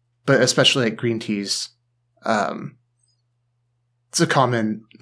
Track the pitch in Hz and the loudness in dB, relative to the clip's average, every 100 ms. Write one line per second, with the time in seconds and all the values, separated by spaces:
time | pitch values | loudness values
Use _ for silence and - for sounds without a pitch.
0 | _ _ - 135 123 - 131 143 117 - | _ _ 2 4 4 4 2 2 -2 -2
1 | 120 113 - 104 98 - - _ _ _ | -4 -4 -4 -4 -4 -6 -8 _ _ _
2 | _ _ - 110 80 - - - _ _ | _ _ -2 -2 -2 -6 -12 -16 _ _
3 | _ _ _ _ _ _ _ _ _ _ | _ _ _ _ _ _ _ _ _ _
4 | _ - 165 147 123 120 110 110 - - | _ -2 0 2 2 0 -2 -4 -10 -10